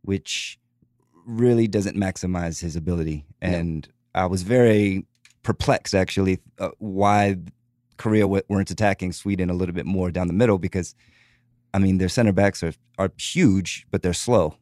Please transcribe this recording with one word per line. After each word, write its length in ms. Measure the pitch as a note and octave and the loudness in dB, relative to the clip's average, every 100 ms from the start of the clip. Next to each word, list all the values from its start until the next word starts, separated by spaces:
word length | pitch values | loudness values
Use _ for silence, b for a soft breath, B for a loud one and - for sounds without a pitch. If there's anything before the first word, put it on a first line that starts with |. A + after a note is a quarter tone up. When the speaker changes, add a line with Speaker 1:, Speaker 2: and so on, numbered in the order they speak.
Speaker 1:
which 580 | G2 G2 - - - - _ _ _ _ _ _ | -2 -4 -4 -8 -8 -14 _ _ _ _ _ _
really 420 | A#2+ A2+ B2 A#2 A2+ | -10 2 4 4 4
doesn't 280 | G#2 G2 | 0 -2
maximize 640 | G2+ F#2+ - F2+ F2+ E2+ D#2+ | -2 -2 -2 -4 -2 -4 -6
his 140 | F2 | -6
ability. 500 | D#2+ D#2 F2 D#2+ D2+ D2 - | -4 -2 -2 -2 -6 -10 -8
Speaker 2:
No. 60 | F2+ | -4
Speaker 1:
And 380 | F2 E2+ D#2+ - _ _ | -2 -2 -6 -10 _ _
I 120 | - | -4
was 180 | F#2 F#2 | -2 -2
very 640 | F2+ B2 A#2+ G#2+ G2+ F#2+ - _ _ _ | 2 4 6 4 2 -2 -8 _ _ _
perplexed, 520 | - G2 - B2 - | -6 -2 0 0 0
actually, 440 | G2 F#2 - F#2+ F#2 _ - | 0 0 0 0 -2 _ -10
uh, 100 | F2+ - | -10 -8
why 600 | G#2+ F#2+ G2+ G#2 G2+ F#2 E2 _ _ _ _ - | -8 0 2 4 2 -2 -10 _ _ _ _ -6
Korea 260 | A2+ G#2+ | 0 2
w-, 180 | G2 F#2+ - | 4 0 0
weren't 220 | G2 G2 | -2 -2
attacking 420 | F2 G#2 F#2+ F#2 | 0 -2 0 -6
Sweden 360 | - G2+ F#2+ F2+ | -6 -4 -2 -2
a 40 | |
little 200 | F2+ F#2 | -2 -4
bit 120 | F2 | -4
more 260 | D#2+ F#2+ F2+ | -4 -2 -2
down 160 | F2 F2+ | -2 -2
the 60 | |
middle, 240 | F2+ A#2+ F#2+ | 2 2 2
because, 360 | F#2 F#2+ F2 _ b b b b b _ _ | -2 -4 -6 _ b b b b b _ _
I 60 | F#2+ | 0
mean, 180 | F#2+ F#2+ | 2 2
their 120 | F#2 | 0
center 240 | - A2 | 2 2
backs 280 | F#2 G2 - | 4 2 0
are, 100 | E2 - _ - | -8 -8 _ -4
are 140 | F#2+ - | -4 -4
huge, 680 | - - G#2+ F#2+ F2 - _ | -6 2 4 4 -2 -10 _
but 100 | F2+ | -2
they're 120 | F2+ | -2
slow. 420 | E2+ - A#2 D#2+ - | -2 2 2 2 -4